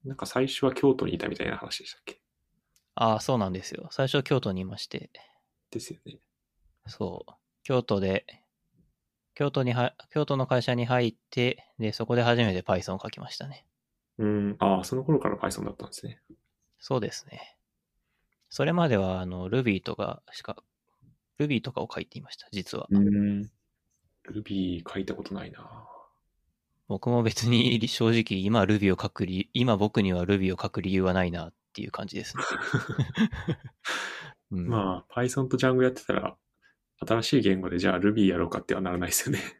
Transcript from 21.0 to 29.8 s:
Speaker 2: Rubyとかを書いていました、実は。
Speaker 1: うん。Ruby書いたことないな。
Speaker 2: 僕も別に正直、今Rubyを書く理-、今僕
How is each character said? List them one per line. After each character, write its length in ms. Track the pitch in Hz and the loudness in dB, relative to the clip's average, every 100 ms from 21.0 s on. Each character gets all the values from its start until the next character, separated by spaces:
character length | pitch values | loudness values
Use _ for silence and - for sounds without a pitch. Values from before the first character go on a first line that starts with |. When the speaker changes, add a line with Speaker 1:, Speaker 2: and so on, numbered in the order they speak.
| _ _ _ _ | _ _ _ _
Speaker 2:
Ruby 220 | 147 123 | 0 0
と 120 | 131 | -2
か 80 | - | -6
を 80 | - | -6
書 80 | - | -8
い 60 | - | -10
て 120 | - | -12
い 40 | |
ま 80 | - | -16
し 40 | - | -20
た、 120 | - | -10
実 260 | 101 90 - | -10 -6 -8
は。 120 | - | 2
Speaker 1:
う 80 | 98 | 4
ん。 520 | 101 101 101 101 107 _ _ _ _ _ _ _ - | 4 4 2 -2 -6 _ _ _ _ _ _ _ -12
Ruby 540 | 104 104 98 92 85 82 | -12 -6 -4 -2 -4 -6
書 120 | 98 | -8
い 80 | 95 | -6
た 80 | |
こ 80 | - | -8
と 120 | - | -8
な 120 | 98 - | -10 -12
い 60 | |
な。 360 | - - 110 - - - _ _ _ _ _ _ _ - | -16 -20 -20 -20 -20 -20 _ _ _ _ _ _ _ -8
Speaker 2:
僕 200 | 98 123 | -4 0
も 140 | 120 | 2
別 260 | 113 - 113 | 2 2 4
に 400 | 117 123 117 123 | 4 4 2 0
正 220 | - 113 | 2 4
直、 320 | 117 110 95 | 4 2 0
今 200 | 98 113 | 2 4
Ruby 300 | 95 107 98 | 4 4 4
を 60 | 90 | 2
書 80 | - | -2
く 160 | - | -4
理-、 240 | 92 92 - | -2 -2 -4
今 220 | - 123 | 0 2
僕 260 | 101 | 4